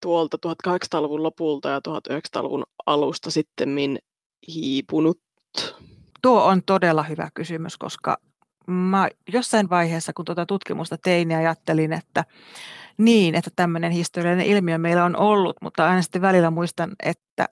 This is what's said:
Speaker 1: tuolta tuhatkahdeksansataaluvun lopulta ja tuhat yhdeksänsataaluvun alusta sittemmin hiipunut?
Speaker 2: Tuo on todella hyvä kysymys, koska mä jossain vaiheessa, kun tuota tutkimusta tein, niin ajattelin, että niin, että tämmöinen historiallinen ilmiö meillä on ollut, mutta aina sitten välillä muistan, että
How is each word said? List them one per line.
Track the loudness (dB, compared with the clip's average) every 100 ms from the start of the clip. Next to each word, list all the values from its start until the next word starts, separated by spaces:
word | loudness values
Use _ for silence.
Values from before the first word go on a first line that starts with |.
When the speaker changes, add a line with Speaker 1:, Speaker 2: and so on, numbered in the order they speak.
Speaker 1:
tuolta | 0 0 0 -4
tuhatkahdeksansataaluvun | -8 -6 -4 -4 -2 -4 -2 -2
lopulta | -4 -4 -4 -2 -4
ja | -6
tuhat | -6 -10 -8
yhdeksänsataaluvun | -8 -8 -8 -6 -6 -8 _ -2
alusta | 0 0 -4 -4
sittemmin | -4 -4 -4 -4 -2 -4 -4 _ _ _ _ -16
hiipunut? | -8 -4 -4 -2 0 2 0 _ _ _ -8 -8 -12 -20 -20 _ _
Speaker 2:
Tuo | 4 4
on | 4 2 2
todella | 2 2 2
hyvä | -2 -6 -10
kysymys, | -10 -10 -8 -10 -12
koska | -14 -10 -6 -6 _ _ _ _ -6
mä | -2 0 2 0 -4 -6
jossain | -4 0 0 2
vaiheessa, | 2 0 -2 -6
kun | -10 -8
tuota | -6 -4
tutkimusta | -4 -6 -8 -8 -6
tein, | 0 2 2
niin | 0
ajattelin, | 0 -2 -2 0 0
että | -4 -4 -4 -4 _ -20 -20 -20 -20 -20 _
niin, | 6 6 6 2
että | -2 -2
tämmöinen | 0 0 -2
historiallinen | -2 -2 -2 0 2 4
ilmiö | 2 2 0
meillä | 2 4 4
on | 4
ollut, | 4 4 2 -2
mutta | -8 0 2
aina | 2
sitten | 0 0
välillä | 4 4 4
muistan, | 2 -4 -4 -8 -6
että | -6 -6 _ -6 -6